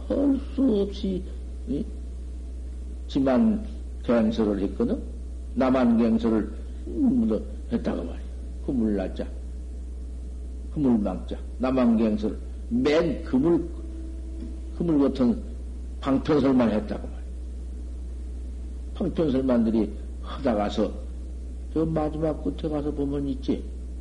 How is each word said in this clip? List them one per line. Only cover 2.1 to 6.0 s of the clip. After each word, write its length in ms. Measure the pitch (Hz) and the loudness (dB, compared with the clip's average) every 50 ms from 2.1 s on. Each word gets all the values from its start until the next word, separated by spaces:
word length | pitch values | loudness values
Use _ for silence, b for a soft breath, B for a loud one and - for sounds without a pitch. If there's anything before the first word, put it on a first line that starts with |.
| - - - - - - - - - - - - - - - - - - - | -8 -8 -8 -8 -8 -8 -8 -8 -8 -8 -8 -8 -8 -8 -8 -8 -8 -8 -6
지만 580 | - - 143 135 135 127 120 113 110 104 - - - - - - - - - | -2 0 2 4 6 6 6 6 6 4 2 0 -4 -6 -8 -8 -8 -8 -4
갱설을 580 | - - 120 117 110 107 - 110 110 - - - | 0 2 4 4 4 4 4 4 4 4 2 2
했거든? 400 | 185 - - - 233 - 233 302 - - - - - - - - - - - | 0 0 0 0 0 2 0 -2 -4 -6 -8 -8 -8 -8 -8 -8 -8 -4 0
나만 420 | 120 131 127 131 131 123 117 117 | 2 2 4 4 6 6 6 6
갱설을, 560 | 110 | 6